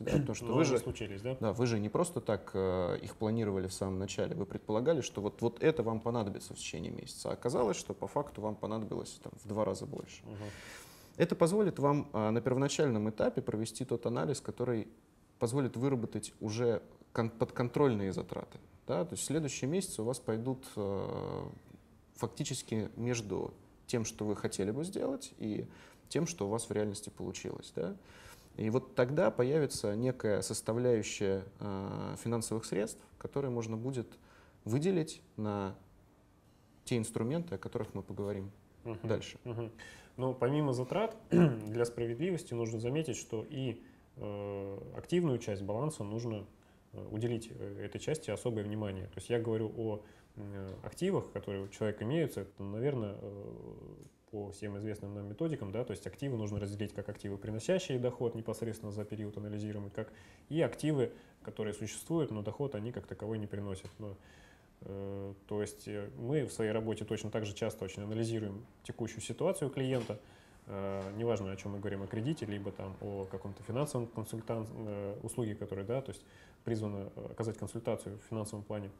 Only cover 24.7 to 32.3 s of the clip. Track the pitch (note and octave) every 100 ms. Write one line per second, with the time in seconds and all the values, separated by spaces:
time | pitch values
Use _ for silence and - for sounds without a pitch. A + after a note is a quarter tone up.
24.7 | A#2 E3+ - - C4+ - - A2 G#2+ A#2
25.7 | - - - - C3+ E3 - G2+ A2+ -
26.7 | G#2 G#2+ G2+ - - F#2 F#2+ - - -
27.7 | - F2+ F#3+ - - - - - - G#2+
28.7 | A#2+ B2 - B2 D3+ G3 A3 B2+ D#3 C#3
29.7 | - G#2+ G#2 B2+ B2+ A2 G#2 - A2 -
30.7 | A2+ B2 A#2 G#2 - G2 F#2+ F#2+ - G#2
31.7 | G2 G2 G2+ G2 G2 A#2